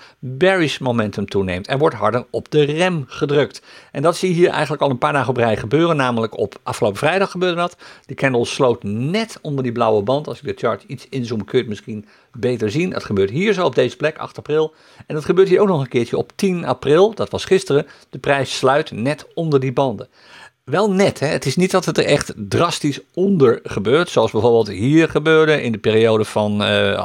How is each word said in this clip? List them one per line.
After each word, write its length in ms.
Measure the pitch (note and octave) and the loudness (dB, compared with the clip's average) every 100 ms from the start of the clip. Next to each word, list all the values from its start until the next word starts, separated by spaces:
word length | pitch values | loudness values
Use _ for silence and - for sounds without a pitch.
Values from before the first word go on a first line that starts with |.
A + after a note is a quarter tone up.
| - _ | -20 _
bearish 580 | B2+ C3 F#3 F#3+ D3+ - | -12 0 2 4 0 -2
momentum 480 | C3 A#2 G#2 G#2+ G2 | -2 0 -2 -4 -4
toeneemt. 440 | G2 F#2+ F2+ - | -2 -2 -4 -2
Er 80 | C3+ | 0
wordt 180 | D#3 G#2+ | 0 0
harder 300 | G#2+ A#2+ - | -2 -2 -4
op 220 | A#2 - | -8 -2
de 120 | D3+ | 0
rem 420 | C#3+ D#3 F#3 E3+ B2+ | 2 0 -2 -2 -6
gedrukt. 540 | - D3 C#3+ B2+ - - - - | -6 -2 0 0 -4 -20 -20 -14
En 100 | C#3+ | -2
dat 160 | D#3 E3 | -2 0
zie 120 | F#3+ | 0
je 60 | E3+ | 2
hier 140 | F3+ | 2
eigenlijk 320 | C#3+ C#3+ D3+ | 2 -2 -2
al 80 | C#3+ | -2
een 80 | B2 | 0
paar 160 | D3 | 0
dagen 160 | C#3+ B2 | 0 0
op 80 | B2 | 0
rij 200 | A#2 G#2 | 2 0
gebeuren, 380 | A2+ D3 E3+ D3+ | 0 2 2 2
namelijk 420 | B2+ A#2 A2+ - | 0 0 -4 -4
op 220 | G#2+ - | -6 -6
afgelopen 360 | - - A2+ G2+ | -10 -2 -2 0
vrijdag 320 | D3 F#3 G3 | 0 0 -2
gebeurde 240 | F3+ F3+ E3+ | -2 -2 -2
dat. 220 | F3 - - - - | -4 -6 -20 -20 -16
De 80 | |
candle 320 | - C3+ A#2+ A#2+ | -4 0 0 0
sloot 380 | - C3 A2+ | 2 2 0
net 560 | G2+ A2 C3+ G#3 A3 - | -4 -4 -2 -4 -6 -8
onder 220 | D#3 C#3 | -8 -4
die 80 | B2+ | -4
blauwe 300 | A#2 A2+ G#2+ | 0 2 2
band. 260 | G#2 C#3 D3+ | 2 -2 -4
Als 140 | - | -10
ik 40 | - | -10
de 220 | - A#2+ | -4 -4
chart 160 | G2+ - | -4 -8
iets 200 | C3+ - | -16 -10
inzoom, 360 | C3 A#2 A2+ G2+ | -8 -6 -6 -2
kun 120 | C3 | -2
je 60 | |
het 60 | A#2 | -2
misschien 360 | G2+ - G#2+ - _ _ | -6 -10 -12 -14 _ _
beter 400 | A#2 B2 A#2+ G#2+ | -6 -4 -2 -2
zien. 180 | D3 F3+ | -2 -2
Dat 140 | - | -4
gebeurt 260 | - G2 G2 | -4 0 0
hier 240 | C3 G#3+ | 0 -2
zo 120 | F#3 C#3+ | 0 0
op 100 | C3+ | 0
deze 220 | B2+ - | 0 0
plek, 200 | D3 - | -6 -4
acht 200 | B2 - | -12 -12
april. 360 | - D3+ D#3 _ _ - - | -4 -2 -2 _ _ -20 -10
En 80 | D3+ | -6
dat 100 | C#3+ | 0
gebeurt 240 | F3+ F#3+ | 2 4
hier 120 | F#3 | 4
ook 60 | G3+ | 4
nog 140 | D#3+ | 2
een 60 | C3 | 0
keertje 300 | B2 A#2 - | -2 -2 -2
op 140 | - - | -4 -2
tien 300 | G3 F3 C#3 | -2 0 -4
april. 480 | B2+ C3+ D#3 G#3+ | -4 2 4 4
Dat 160 | G#3+ G#2+ | 2 -6
was 160 | F#2 - | -6 0
gisteren. 420 | F#3+ - C#3+ - - _ | 0 2 -2 -2 -10 _
De 100 | C#3 | -6
prijs 380 | C#3 C#3 C3 - | -2 -2 -2 -2
sluit 340 | B2+ C#3+ D#3 | 2 2 0
net 360 | G2+ B2+ D3+ - | -6 -4 -6 -8
onder 260 | - E3 C#3 | -6 0 0
die 140 | C3 | 0
banden. 360 | B2+ C3+ G2 - _ - - - _ | -2 -2 -4 -12 _ -20 -20 -20 _
Wel 280 | - D#3+ G#3+ | -4 0 2
net, 280 | F#3 F3+ - | 2 0 0
hè. 80 | C3+ | -4
Het 180 | D#3+ C#3 | -2 -2
is 100 | E3+ | 0
niet 160 | F#3+ | 2
dat 140 | F#3 E3+ | 0 0
het 120 | D#3+ | 0
er 80 | C3 | 2
echt 280 | D3 - - | 0 -2 -10
drastisch 640 | G2+ A#2 E3+ - D3+ C3+ - | -4 0 0 0 -4 -4 -8
onder 460 | - G3 F#3+ A#2 - | -2 0 4 4 4
gebeurt, 460 | - - G2 D3+ F3 | -2 -6 0 0 2
zoals 220 | - A2 | 0 0
bijvoorbeeld 360 | A2 A#2+ A#2 G#2 | 2 4 4 2
hier 420 | F#2+ B2 D#3+ D#3+ | -2 2 4 4
gebeurde 520 | - D#3 D#3 D#3 C#3+ | 2 2 4 4 2
in 100 | B2 | -2
de 60 | G#2+ | -2
periode 480 | A#2 A2 A2+ A2 G#2+ | 2 4 4 2 0
van, 380 | G#2+ G#2 G#2 | 0 0 0
eh, 360 | G2+ G2+ G2+ F#2+ | 2 2 2 0